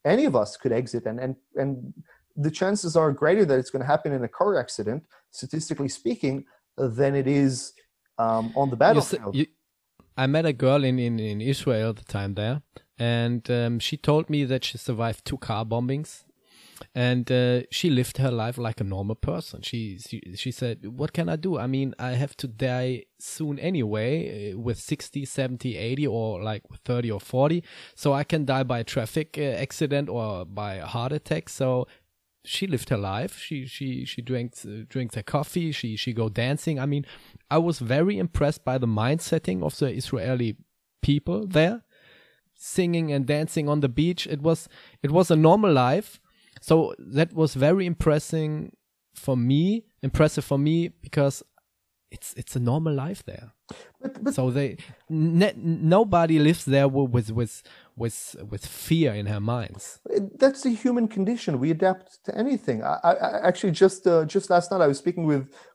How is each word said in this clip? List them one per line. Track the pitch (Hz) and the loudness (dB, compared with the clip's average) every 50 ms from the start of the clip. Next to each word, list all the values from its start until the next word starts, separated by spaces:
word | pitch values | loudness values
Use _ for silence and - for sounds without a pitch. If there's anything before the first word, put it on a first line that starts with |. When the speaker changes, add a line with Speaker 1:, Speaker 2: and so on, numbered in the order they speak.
| - | 2
Speaker 1:
any | 143 196 254 311 | 2 4 4 4
of | 262 139 | 4 4
us | 113 104 - - | 2 2 0 -4
could | - - 131 | -4 -2 0
exit, | 113 113 127 - - 117 - | 0 0 -2 -2 -4 -4 -4
and, | 113 113 123 | -4 -6 -4
and, | 131 131 131 - _ _ - | -4 -6 -6 -8 _ _ -6
and | - 135 139 135 123 123 131 - - - _ _ _ _ _ - | -4 -2 -2 -4 -6 -8 -14 -16 -16 -20 _ _ _ _ _ -6
the | 151 147 160 | -2 -2 -2
chances | 160 - 185 190 208 208 - 165 156 | 0 0 0 0 0 0 -2 2 2
are | 165 160 151 | 4 4 4
greater | 139 - 143 156 190 220 196 | 2 2 4 4 6 6 4
that | 147 135 131 | 4 4 2
it's | 127 - | 2 0
gonna | - 131 123 | -4 -4 0
happen | 143 147 156 - 151 | 2 2 2 2 0
in | 139 131 120 | -2 -2 -2
a | |
car | 110 - - 180 208 190 | -2 0 0 2 2 2
accident, | 139 117 - - - 101 110 120 156 - _ _ _ _ _ | 0 0 -2 -6 -6 -4 -4 -4 -4 -6 _ _ _ _ _
statistically | - - 131 - - 160 160 - 156 - 139 | -16 -14 -12 -8 -6 -6 -6 -6 -4 -4 -4
speaking, | 131 - - - - 233 - - 135 135 139 - _ _ _ _ _ - | -4 -4 -4 -4 -4 -2 -2 -2 -2 -2 -4 -8 _ _ _ _ _ -6
than | - 135 123 110 123 139 139 139 | -4 -2 -2 0 2 2 2 2
it | 139 127 | 2 2
is, | 135 143 139 139 135 127 - - - - _ _ _ _ _ _ _ _ | 4 4 4 4 4 2 0 -8 -12 -16 _ _ _ _ _ _ _ _
um, | - 113 113 113 113 110 113 - | -2 0 0 2 0 -2 -2 0
on | 139 139 135 | 0 0 0
the | 123 | 2
Speaker 2:
You | 113 165 180 147 | 4 6 6 6
s-, | 151 135 - | 6 2 0
Speaker 1:
battlefield. | - - 110 101 - | -2 -6 -4 -4 -2
Speaker 2:
you, | 131 156 - _ _ _ _ _ _ _ _ _ _ _ _ - | -2 -2 -4 _ _ _ _ _ _ _ _ _ _ _ _ -4
I | 135 131 | -2 0
met | 135 147 160 165 | 2 2 2 2
a | 156 135 | 0 0
girl | 117 131 131 139 147 135 | 2 2 4 4 4 4
in, | 127 127 | 2 2
in, | 127 120 120 117 113 | 2 0 0 -2 -2
in | 110 110 104 107 | -2 -4 -4 -4
Israel | 110 135 135 - - 110 107 110 110 113 | -2 -2 -2 0 0 0 0 0 0 -2
at | 107 | -4
the | - - | -6 -8
time | - - 101 101 98 98 | -8 -6 -4 -4 -4 -4
there, | 107 104 113 135 147 - _ - - _ _ _ | -2 -2 -2 -2 -4 -6 _ -20 -20 _ _ _
and, | - 117 120 120 117 117 120 120 117 - - | -4 -2 0 0 0 0 0 -2 -2 -2 -2
um, | 123 120 117 117 120 | 0 0 0 0 -2
she | 113 - - 156 | -2 -4 -4 -6
told | - - 156 147 156 165 - | -4 0 2 2 2 2 0
me | 151 147 139 | 0 0 0
that | 123 131 127 - | 0 0 -2 -2
she | - - 117 | -6 -10 -8
survived | - - 120 107 113 113 107 - - | -6 -6 -4 -2 -2 -4 -4 -6 -6
two | - 139 | -8 -8
car | - - - 110 107 113 | -6 -4 -4 -4 -4 -2
bombings, | 110 113 120 123 123 135 147 156 - - - _ _ _ _ _ _ _ - - - - - - - - | -2 -2 -2 -2 -2 -2 -4 -6 -8 -14 -20 _ _ _ _ _ _ _ -20 -20 -20 -20 -20 -18 -8 -2
and, | 123 123 123 123 123 120 - | 0 2 2 2 2 0 2
uh, | 127 123 123 123 123 123 - - | 2 2 4 4 2 0 -2 -4
she | - - - 170 | -4 0 2 2
lived | 139 123 123 - - | 4 4 2 0 0
her | - 135 131 | 0 0 0
life | 120 113 110 120 123 | 0 0 -2 -4 -4
like | 127 117 110 107 - | -4 -4 -4 -4 -4
a | 104 | -4
normal | 95 95 95 101 104 110 | -4 -4 -4 -4 -4 -6
person. | - - 143 165 - - - - - | -4 -4 -4 -4 -6 -8 -12 -14 -12
She, | - - - 117 110 104 95 95 | -10 -8 -6 -6 -6 -6 -10 -12
she, | - - 117 - - 90 95 | -14 -12 -12 -12 -12 -12 -12
she | - - 131 | -8 -8 -8
said, | 120 - 131 117 107 85 - | -6 -4 -4 -6 -6 -6 -10
"What | 104 120 131 143 - - | -12 -8 -6 -6 -6 -4
can | 170 165 170 | -4 -2 -2
I | 165 | -2
do? | 151 160 190 165 | -4 -2 -2 -2
I | 117 113 | -2 -2
mean, | 127 135 135 135 131 - | -2 -2 -2 -2 -2 -4
I | - 123 123 | -6 -6 -4
have | 127 123 143 135 - | -2 -2 -2 -4 -6
to | - - | -8 -10
die | 127 110 107 139 127 123 127 127 127 127 113 - _ _ - | -10 -6 -4 -2 -2 -2 -2 -2 -2 -4 -6 -8 _ _ -18
soon | - - - - 156 147 143 | -16 -12 -8 -6 -6 -6 -4
anyway, | 139 - 175 190 151 113 104 107 107 110 123 151 165 - 123 - 107 104 104 | -4 -4 -2 -2 0 0 0 0 -2 0 0 0 -2 -4 -6 -8 -8 -8 -8
uh, | 92 113 | -8 -6
with | 113 120 110 - | -4 -4 -4 -4
sixty, | - - 151 - - - - 143 139 | -4 -6 -6 -6 -6 -8 -8 -8 -8
seventy, | - - 139 131 127 127 117 - 127 107 | -6 -4 -4 -4 -4 -4 -6 -6 -6 -4
eighty, | - 107 117 135 143 147 | -4 -4 -4 -2 -2 -2
or, | 131 117 113 110 110 101 87 | 0 0 0 -2 -2 -4 -4
like, | 107 110 107 101 - - - - - | -4 -4 -6 -6 -8 -14 -20 -12 -4
thirty | - 123 123 120 113 | -2 -2 -2 0 -2
or | 104 95 | -4 -6
forty, | - - - 127 139 151 170 175 - - - - - - - | -6 -2 2 2 4 4 2 0 -4 -8 -16 -20 -20 -20 -10
so | - - 147 | -2 0 0
I | 139 139 147 | 2 0 0
can | - 170 156 143 | 0 -2 -2 0
die | 135 135 135 131 | 0 0 0 0
by | 123 127 117 | 0 -2 -4
a | 110 | -4
traffic, | - - 135 110 - - 156 156 - - | -4 -4 -4 -4 -2 -2 -4 -4 -4 -4
uh, | 147 | -4
accident | 147 139 117 87 135 - - - 160 135 143 143 147 - | -4 -2 -2 -4 -4 -6 -4 -2 -2 0 0 -2 -2 -2
or | 104 120 110 107 98 90 92 | -4 -4 -4 -4 -4 -6 -8
by | 85 98 104 104 104 95 | -10 -8 -8 -6 -6 -6
a | 92 80 | -8 -8
heart | - - 117 120 135 151 | -8 -6 -4 -4 -4 -4
attack." | 151 - - 160 160 - | -4 -4 -4 -4 -4 -6
So | - - - 135 127 127 123 - - - _ _ _ _ _ _ _ _ _ - | -8 -6 -2 0 0 0 0 -2 -4 -10 _ _ _ _ _ _ _ _ _ -12
she | - - - 196 | -8 -6 -4 -2
lived | 196 151 117 - - | -2 -2 -2 -2 0
her | 139 | -2
life. | 101 101 95 95 110 151 196 - | -2 -2 -2 -4 -4 -4 -6 -8
She, | - - - 156 135 127 | -10 -12 -8 -8 -8 -8
she, | 127 - - 139 131 127 127 131 | -10 -10 -8 -8 -6 -6 -6 -8
she | - - - | -8 -10 -10
drinks, | 117 123 127 120 123 117 - - - | -6 -4 -4 -4 -4 -6 -8 -12 -14
uh, | 107 104 113 107 - | -12 -12 -12 -12 -8
drinks | - 135 127 110 - | -6 -6 -6 -4 -6
her | 113 - | -8 -6
coffee. | - - 143 147 - - 180 165 160 | -2 -2 -2 -2 -2 -4 -4 -2 -4
She, | 139 - - 113 110 | -4 -4 -6 -6 -6
she | 104 - 127 | -4 -4 -4
go | 110 117 113 | -2 -2 -2
dancing. | 107 101 120 117 131 147 147 - 160 156 131 | -2 0 -2 0 0 -2 -2 -2 -2 -2 -2
I | 131 | -2
mean, | 147 143 147 143 - - - - - - - _ - | -2 -2 -2 -4 -6 -12 -20 -20 -20 -20 -16 _ 0
I | 143 165 | 2 2
was | 170 175 160 - | 2 2 0 -2
very | 123 110 131 151 170 196 208 | -2 0 2 2 2 2 0
impressed | 190 180 165 - - 147 147 - - - | 0 -2 -2 0 0 0 0 0 -2 -4
by | 131 131 | -2 -2
the | 131 123 | 0 0
mindsetting | 113 107 107 113 127 151 165 - - 165 160 - 185 185 185 165 | 0 0 0 2 0 0 0 -2 -2 -2 -2 -2 -2 -4 -2 -2
of | 151 - | -4 -2
the | - 151 131 | -2 -2 -2
Israeli | 85 120 - - - 113 - 127 131 123 120 110 104 - - _ _ _ _ _ _ - | -2 -4 -6 -4 -4 -4 -2 -2 0 0 0 -2 -4 -6 -12 _ _ _ _ _ _ -4
people | - 147 143 143 - 165 180 208 220 | 0 2 2 2 2 -2 -4 -4 -2
there, | 185 185 - 160 180 233 233 - _ _ _ _ _ _ _ _ _ _ _ _ _ _ | 0 2 4 4 2 2 -2 -10 _ _ _ _ _ _ _ _ _ _ _ _ _ _
singing | - - - - 185 180 175 170 165 160 151 143 | -18 -12 -6 0 0 2 2 2 0 0 0 0
and | 139 131 | 0 0
dancing | 127 147 147 160 160 - 165 147 147 | 0 0 0 -2 -2 -2 -2 0 0
on | 147 151 | 0 2
the | 139 | 2
beach. | 131 120 147 156 175 180 - - | 0 2 2 2 2 2 -2 -4
It | - 156 139 | -6 -4 0
was, | 143 160 165 - - - - - - - _ _ | 2 2 2 0 -2 -10 -20 -20 -20 -20 _ _
it | - 139 | -2 2
was | 151 180 180 - | 4 4 6 6
a | 165 | 6
normal | 156 156 160 175 220 214 190 | 8 8 8 8 8 6 6
life. | 151 131 123 123 143 196 - - - - _ _ _ _ _ _ _ - | 4 6 4 4 2 0 -2 -6 -14 -20 _ _ _ _ _ _ _ -6
So | - - 160 165 147 - - | 0 4 4 4 4 2 -4
that | - - 90 123 147 165 170 - | -10 -10 -4 0 0 0 0 2
was | 160 160 147 - | 0 0 0 2
very | 131 135 151 180 196 185 | 2 4 4 4 4 2
impressing | 175 165 - - 160 147 151 - - 160 160 156 151 151 151 - - - _ _ _ _ _ _ _ - | -2 -2 0 2 2 2 2 0 -2 -4 -4 -2 -2 -4 -6 -8 -10 -14 _ _ _ _ _ _ _ -18
for | - - 139 131 | -8 -4 -2 0
me, | 123 117 123 139 151 170 196 214 226 - _ _ _ | 2 4 4 4 4 4 4 2 0 -4 _ _ _
impressive | - 135 - - 156 151 - 147 - | -6 -2 2 4 4 4 4 0 -2
for | - 143 | 0 0
me, | 139 143 151 160 170 170 - - _ | 2 2 2 2 2 0 -2 -6 _
because | - - - 151 143 139 - - - _ _ _ _ _ _ _ _ _ _ _ _ - | -12 -4 0 0 2 0 0 -4 -12 _ _ _ _ _ _ _ _ _ _ _ _ -20
it's, | - - - - - | -20 -18 -16 -16 -14
it's | - - - - | -14 -10 -6 -4
a | 131 | -2
normal | 120 120 127 156 160 165 143 | 0 0 0 0 0 0 -2
life | 135 131 170 202 - - | -2 -4 -6 -8 -10 -12
there. | - 92 - 113 - _ _ _ - - - - - _ _ | -14 -14 -16 -16 -20 _ _ _ -20 -20 -20 -20 -20 _ _
Speaker 1:
But, | 262 262 269 - 220 | -12 -10 -8 -6 -4
but | 277 277 | -4 0
Speaker 2:
So | - 127 127 | 0 0 0
they, | 123 143 139 123 - - - - - _ _ - | 2 0 -2 -2 -4 -8 -16 -20 -20 _ _ -4
ne-, | 160 156 156 165 165 170 202 208 - | 0 2 2 4 4 4 4 4 2
nobody | 170 160 165 165 - 160 156 175 208 240 202 180 170 165 160 160 151 | 0 -2 -2 0 2 4 6 6 6 6 6 4 4 4 6 6 6
lives | 147 151 170 - - | 6 6 4 4 2
there | 135 135 139 139 | 2 4 6 6
wi-, | 139 131 139 139 123 | 6 4 4 2 4
with, | 120 123 107 110 | 2 2 0 0
with, | 113 120 117 110 - - - - - - - _ - | 0 -2 -2 -2 -4 -12 -20 -20 -20 -20 -20 _ -10
with, | 120 117 113 - - - - - - 101 104 | -6 -4 -4 -4 -6 -12 -14 -14 -14 -12 -10
with | 101 95 - | -10 -10 -10
fear | - - - - - 160 165 156 127 101 | -12 -14 -8 -2 2 2 4 4 2 0
in | 104 101 | -2 -2
her | 98 104 104 | -4 -4 -2
minds. | 104 113 120 120 110 - - - - - - - - - | -2 -2 -2 -2 -4 -8 -10 -14 -16 -18 -18 -14 -6 -2
Speaker 1:
It, | - - 196 190 - - | -2 -2 -2 -2 0 4
that's | 262 269 269 - | 4 4 4 2
the | - 262 | -2 -2
human | 233 208 - 254 240 240 226 214 | -2 0 0 0 2 2 0 0
condition. | - 202 190 208 240 233 - 185 147 120 | 0 0 0 0 0 -2 -2 -2 -2 0
We | 135 160 | 2 0
adapt | 165 160 190 185 185 185 - _ _ _ - | 2 2 2 2 2 0 -6 _ _ _ -10
to | - - | -8 -4
anything. | 202 233 277 269 208 - - 117 110 | -2 0 0 0 -2 -2 -2 -2 -2
I, | - - - - - | 0 -2 -2 0 2
I, | 170 - | 2 2
I | - - - - - - | 2 2 -2 -2 0 2
actually | 180 180 - - 190 | 2 0 2 0 0
just, | 151 - 190 190 190 - - | 4 6 4 4 4 4 2
uh, | 185 170 165 160 | 4 4 4 4
just | 156 - 196 - - | 2 0 -2 2 4
last | 180 175 175 - | 4 4 4 2
night | 196 185 | 2 4
I | 165 | 4
was | 143 139 139 | 4 4 2
speaking | - 180 170 175 165 | -2 -4 -2 0 2
with, | 151 147 135 135 - - - - - | 2 2 0 0 -4 -12 -20 -20 -20